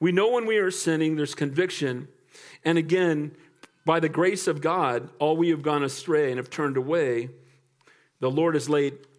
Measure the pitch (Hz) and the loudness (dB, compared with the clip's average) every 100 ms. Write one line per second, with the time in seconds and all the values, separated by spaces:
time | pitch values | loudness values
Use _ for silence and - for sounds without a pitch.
0 | 175 180 214 247 220 214 185 185 170 160 | 0 4 2 2 0 0 0 -2 0 0
1 | 156 156 139 - 143 139 185 - 139 123 | 0 0 -4 -4 -4 -2 -2 -2 -4 -4
2 | 143 _ _ - - - 156 170 151 185 | -10 _ _ -20 -20 -6 0 2 2 2
3 | 175 151 147 - - _ - _ - 165 | 2 0 -4 -10 -20 _ -20 _ 0 2
4 | 160 156 185 202 - 147 156 180 143 120 | 2 2 0 0 -2 -2 0 0 0 0
5 | 139 - 151 160 170 156 147 147 139 135 | -4 -2 0 2 2 0 0 0 0 -4
6 | - 151 143 127 123 - 147 131 131 170 | -2 0 2 -2 -6 -4 -2 -2 0 0
7 | 139 120 120 - - _ _ _ _ _ | 0 0 -4 -10 -20 _ _ _ _ _
8 | _ - 131 143 165 151 123 147 143 123 | _ -4 -2 0 2 0 0 0 0 -4
9 | - | -18